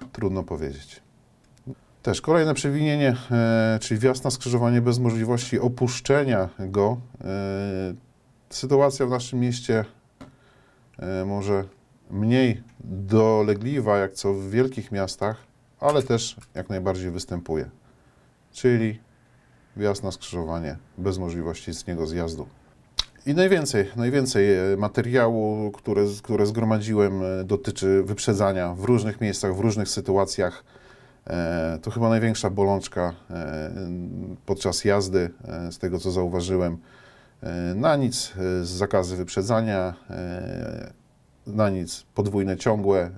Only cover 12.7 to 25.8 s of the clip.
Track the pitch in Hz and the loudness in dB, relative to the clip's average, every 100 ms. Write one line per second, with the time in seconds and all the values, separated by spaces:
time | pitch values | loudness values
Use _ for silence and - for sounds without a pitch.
12.7 | - - 92 98 110 110 110 104 101 117 | -18 -12 -8 2 4 6 4 4 0 0
13.7 | 143 110 104 95 - 101 98 98 113 131 | -2 2 2 2 -2 -2 -2 0 2 2
14.7 | 127 104 101 95 - 101 113 - _ _ | -2 -6 -4 -4 -2 -4 -4 -12 _ _
15.7 | - 143 147 127 117 - - - - 92 | -2 2 2 2 0 -2 -12 -14 -10 -6
16.7 | 95 92 92 92 87 - 90 85 80 - | -4 -2 -2 -4 -6 -6 -8 -4 -4 -6
17.7 | - _ _ _ _ _ _ _ - 127 | -12 _ _ _ _ _ _ _ 0 4
18.7 | 120 110 110 _ _ _ _ _ _ _ | 4 2 -4 _ _ _ _ _ _ _
19.7 | 101 104 98 98 90 - 87 80 82 80 | -2 0 0 -4 -8 -8 -6 -4 -4 -6
20.7 | - - - 95 92 90 85 80 82 - | -8 -12 -6 -4 -2 -4 -4 -6 -6 -10
21.7 | 80 - 85 78 85 82 76 69 - _ | -10 -8 -6 -4 -4 -4 -6 -12 -16 _
22.7 | _ _ - - - 135 151 185 185 139 | _ _ -10 -10 -6 -2 2 4 4 2
23.7 | 120 95 117 120 139 131 104 101 92 95 | 0 0 0 0 2 2 4 4 4 4
24.7 | 98 104 123 113 127 117 113 107 107 107 | 0 0 0 2 4 4 2 0 -2 -4
25.7 | 101 | -6